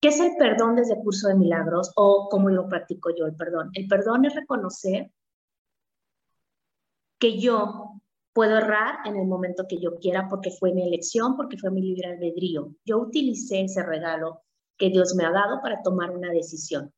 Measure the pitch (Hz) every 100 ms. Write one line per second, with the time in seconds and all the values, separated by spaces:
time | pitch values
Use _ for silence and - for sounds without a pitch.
0 | 294 294 349 349 262 214 226 233 233 214
1 | 208 196 202 196 175 165 160 170 185 -
2 | 202 202 202 196 196 185 180 180 - 180
3 | 170 170 160 156 170 170 185 190 196 196
4 | 202 240 277 294 294 247 190 - 190 185
5 | - _ _ _ _ _ _ _ _ _
6 | _ _ _ _ _ _ _ _ _ _
7 | _ _ 240 190 247 - - - - -
8 | _ _ _ - 220 220 214 214 226 -
9 | 214 208 190 185 185 180 185 180 175 170
10 | 190 180 190 196 196 185 185 185 180 170
11 | 170 226 233 262 294 202 196 190 190 185
12 | 180 175 175 165 180 156 147 - - 220
13 | 233 311 262 226 - 196 190 190 175 156
14 | 165 160 160 165 _ _ _ _ 190 185
15 | 180 185 165 185 202 262 - 208 185 185
16 | 175 180 175 170 156 160 - 147 143